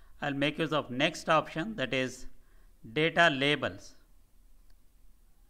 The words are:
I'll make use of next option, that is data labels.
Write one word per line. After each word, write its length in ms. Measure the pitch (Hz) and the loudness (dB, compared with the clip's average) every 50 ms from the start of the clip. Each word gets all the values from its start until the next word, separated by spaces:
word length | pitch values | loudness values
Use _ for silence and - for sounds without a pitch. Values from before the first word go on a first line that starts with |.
| - - - - - | -20 -20 -12 -6 -4
I'll 100 | 147 139 | -4 -2
make 280 | 139 143 - - - | 0 0 0 0 0
use 120 | 165 143 151 | -2 0 0
of 160 | 147 127 - | 0 -2 -2
next 400 | 123 127 143 175 - - - - | 0 0 0 0 0 -2 0 2
option, 460 | 165 156 147 - - 156 160 220 220 | 4 4 4 2 -4 -6 -6 -4 -4
that 180 | - 131 127 135 | -4 -4 -2 0
is 340 | 131 131 127 127 - - - - - - - - - - - - - - 120 110 | 0 -2 -2 -4 -8 -10 -10 -12 -12 -16 -20 -20 -20 -20 -20 -20 -20 -18 -6 -2
data 360 | 151 156 165 160 185 170 170 | 0 0 2 4 6 6 6
labels. 680 | 147 131 135 143 147 139 127 107 90 101 - - - - - - - - - _ - - - - - - - - - - - - - - - - - - - - - - - - | 6 4 2 2 2 2 0 -4 -6 -8 -12 -18 -20 -20 -20 -20 -20 -20 -20 _ -20 -20 -20 -20 -20 -20 -20 -20 -20 -20 -20 -20 -20 -20 -20 -20 -20 -20 -20 -20 -20 -20 -20 -20